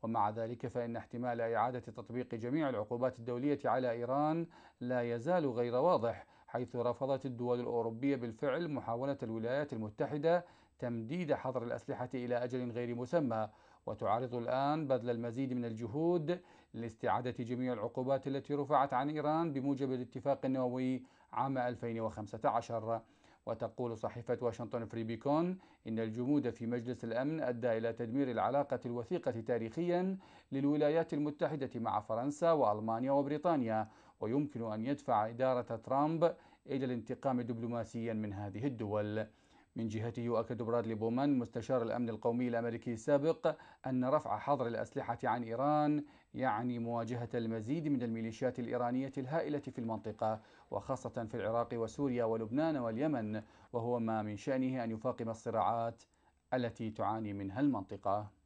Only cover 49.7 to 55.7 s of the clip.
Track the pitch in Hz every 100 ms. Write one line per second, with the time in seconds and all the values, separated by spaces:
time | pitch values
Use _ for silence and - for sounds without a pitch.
49.7 | - 113 110 107 107 110 110 - - -
50.7 | 101 - 131 117 120 113 120 101 117 117
51.7 | 120 113 - 143 120 113 113 110 127 160
52.7 | 151 117 110 156 139 107 107 104 - -
53.7 | 120 117 123 113 110 104 104 - 131 131
54.7 | 131 117 110 127 120 113 107 - 110 95